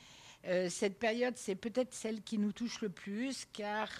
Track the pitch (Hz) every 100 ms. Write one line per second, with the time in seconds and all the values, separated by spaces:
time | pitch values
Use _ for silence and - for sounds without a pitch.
0 | - - - - - 180 185 - 208 196
1 | 233 226 247 240 - 190 233 233 247 -
2 | 220 220 - 220 208 196 240 - 214 170
3 | - 208 262 254 - - 208 208 214 -